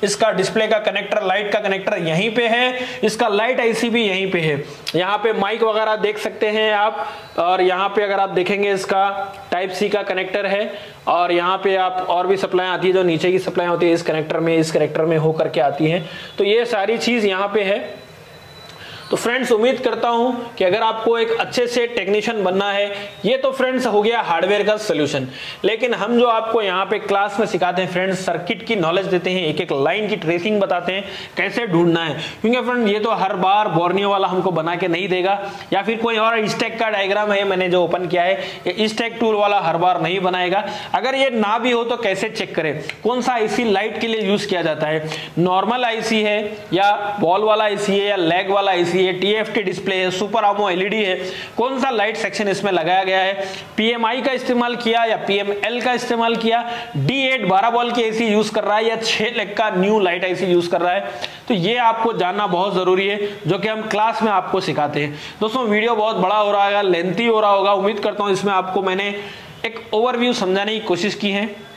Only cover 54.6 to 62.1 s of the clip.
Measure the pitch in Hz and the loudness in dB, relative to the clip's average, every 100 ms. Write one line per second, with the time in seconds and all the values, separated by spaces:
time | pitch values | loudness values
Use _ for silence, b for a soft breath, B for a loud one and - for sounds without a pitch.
54.6 | 240 240 226 226 226 202 - 196 196 202 | 0 -2 0 2 2 0 0 -2 0 -2
55.6 | 202 240 240 247 247 233 233 233 220 226 | -2 -2 -2 -2 -2 0 0 0 2 0
56.6 | 233 B B - 139 269 262 262 196 185 | 0 B B -2 -2 0 0 0 2 4
57.6 | 220 233 240 240 220 220 233 208 214 220 | 4 2 0 0 0 0 2 2 2 -2
58.6 | 202 208 226 226 220 - 226 233 196 208 | 0 2 2 0 -2 0 0 -2 -4 0
59.6 | 220 185 190 214 185 175 185 170 185 175 | 0 2 2 4 2 0 -2 -2 2 2
60.6 | 170 180 175 185 196 B B B - 214 | 2 0 2 0 -2 B B B -2 0
61.6 | 170 240 233 226 233 | 0 2 2 2 0